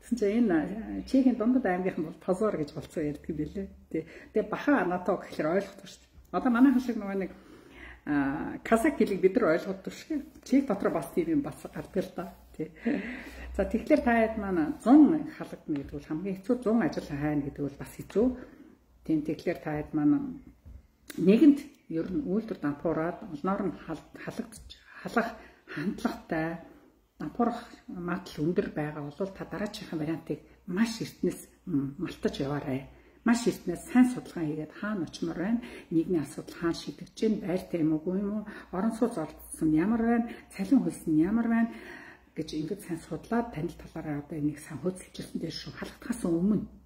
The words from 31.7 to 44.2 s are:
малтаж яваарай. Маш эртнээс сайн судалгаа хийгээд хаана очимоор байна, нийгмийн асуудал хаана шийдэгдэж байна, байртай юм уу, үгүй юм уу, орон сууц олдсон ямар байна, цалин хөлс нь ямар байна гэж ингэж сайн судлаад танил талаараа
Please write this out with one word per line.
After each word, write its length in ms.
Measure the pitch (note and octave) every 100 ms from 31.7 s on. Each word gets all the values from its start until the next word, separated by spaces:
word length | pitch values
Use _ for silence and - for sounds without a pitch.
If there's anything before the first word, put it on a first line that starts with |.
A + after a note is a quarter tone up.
| D3+ C#3 C#3
малтаж 360 | D#3+ - - -
яваарай. 460 | C#3 C#3+ C#3+ C3 - - - - -
Маш 160 | A#3 -
эртнээс 420 | - - E3+ -
сайн 160 | B3 B3
судалгаа 380 | - - - D#3
хийгээд 320 | D#3 D3+ -
хаана 260 | G#3 G#3+
очимоор 320 | D3+ - E3+ D#3+
байна, 240 | F3+ A#3 - - -
нийгмийн 340 | E3 E3 F3+
асуудал 320 | C3+ - - -
хаана 240 | E3+ D#3+
шийдэгдэж 380 | - D3+ F3+ -
байна, 240 | A3 G#3+
байртай 360 | G3 F3+ F#3 F3
юм 80 | D#3
уу, 80 | D#3
үгүй 160 | E3 F#3
юм 60 | G3+
уу, 120 | G#3+ G#3 - -
орон 220 | F3+ A3 A3+
сууц 220 | A#3 -
олдсон 480 | D#3 - - - D#3+
ямар 260 | D#3 F#3 A#3
байна, 300 | A3+ A#3 A#3 - -
цалин 260 | - G3 C4+
хөлс 240 | E3+ -
нь 160 | - D#3
ямар 280 | E3+ A3+ A3+
байна 200 | A3+ A#3 - - - - - _ -
гэж 80 | D#3 D#3
ингэж 240 | D#3+ G3 -
сайн 140 | D#3+
судлаад 480 | - D#3+ - A#3 A#3
танил 220 | D#3 E3
талаараа 480 | - - - D#3 D3